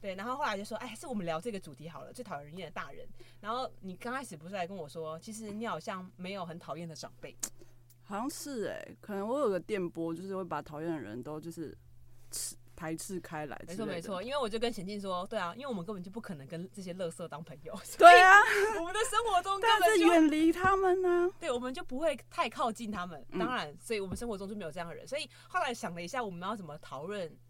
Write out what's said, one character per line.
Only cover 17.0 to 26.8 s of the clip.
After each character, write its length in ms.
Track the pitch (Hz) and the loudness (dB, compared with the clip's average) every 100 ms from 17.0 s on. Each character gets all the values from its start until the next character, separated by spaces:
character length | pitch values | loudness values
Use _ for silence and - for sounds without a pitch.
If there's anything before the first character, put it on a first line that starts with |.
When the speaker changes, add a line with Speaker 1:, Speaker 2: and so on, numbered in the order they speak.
| 175 | -6
Speaker 1:
圾 180 | 165 165 | -6 -10
当 160 | 147 | -10
朋 120 | 165 - | -14 -14
友， 160 | - 190 - - | -12 -12 -12 12
Speaker 2:
对 220 | 339 349 | 12 12
啊。 200 | 370 392 453 | 12 12 10
Speaker 1:
所 300 | 415 415 415 | 4 2 0
以 40 | |
我 60 | 339 | -2
们 80 | |
的 60 | 403 | -2
生 220 | 494 440 466 | 0 0 2
活 160 | 359 | 0
中 160 | 381 392 | 0 2
根 100 | 453 | 4
本 100 | 453 | 6
就 60 | 698 | 6
Speaker 2:
但 120 | 427 | 8
是 80 | 330 | 8
远 260 | 339 320 | 8 6
离 200 | 311 330 | 6 4
他 240 | 339 381 392 | 4 4 4
们 300 | 381 370 359 | 4 4 4
啊。 240 | 349 349 - | 4 2 -2
Speaker 1:
对， 120 | 330 | -4
我 80 | 247 | -2
们 120 | 254 | -4
就 100 | 262 | -6
不 160 | 359 254 | -6 -2
会 180 | 320 277 - | 0 -2 -8
太 180 | - 269 | -4 -4
靠 220 | 240 240 | 0 -2
近 180 | 214 226 | -2 -6
他 160 | 202 180 | -6 -8
们， 180 | 160 - | -10 -8
Speaker 2:
嗯。 80 | 175 | -4
Speaker 1:
当 140 | 240 | -2
然， 220 | 247 156 147 | -2 -4 -10
所 160 | - 220 | -6 -4
以 40 | |
我 80 | 190 | -4
们 100 | 190 | -6
生 100 | 240 | -6
活 100 | 196 | -6
中 100 | 196 | -8
就 80 | 214 | -8
没 80 | |
有 80 | 170 | -8
这 80 | 175 | -8
样 80 | 170 | -10
的 80 | 151 | -10
人。 100 | - | -8
所 120 | 571 | -8
以 100 | 605 - - | -8 -14 -6
后 100 | 370 | -2
来 140 | 302 | -2
想 200 | 240 196 | -4 -8
了 80 | 170 | -8
一 60 | 175 | -6
下， 160 | 262 | -6
我 80 | 220 | -6
们 100 | 170 185 | -6 -8
要 80 | 220 | -8
怎 100 | 170 | -10
么 100 | |
讨 260 | 147 | -14